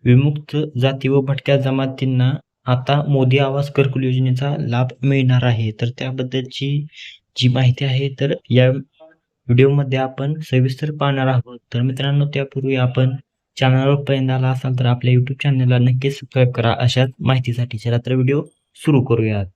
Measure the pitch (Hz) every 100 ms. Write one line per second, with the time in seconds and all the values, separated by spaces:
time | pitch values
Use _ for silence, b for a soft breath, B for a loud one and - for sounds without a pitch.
0 | 123 123 143 147 - 147 156 123 135 135
1 | 131 139 135 139 - 139 131 135 135 131
2 | 131 131 127 139 _ _ - 127 127 143
3 | 151 139 127 135 139 139 143 - 135 127
4 | 131 127 131 127 139 151 123 120 127 -
5 | 139 139 127 127 123 113 113 107 117 123
6 | 131 131 127 131 127 - 135 143 147 B
7 | B B _ - 127 123 127 123 139 127
8 | 139 135 151 - _ 123 127 135 139 _
9 | - _ _ _ - 123 135 143 131 131
10 | 131 131 139 156 156 127 131 127 151 151
11 | 139 135 131 127 123 123 _ 120 127 131
12 | 135 143 143 143 139 - 131 131 127 127
13 | 127 135 - _ _ - 131 131 131 143
14 | 143 139 135 131 131 131 135 127 123 123
15 | 123 123 127 135 147 131 123 123 123 127
16 | 139 139 127 131 123 127 117 113 120 127
17 | 127 - - 131 123 117 123 113 120 120
18 | 120 131 127 139 165 _ _ _ - 147
19 | - 113 110 104 95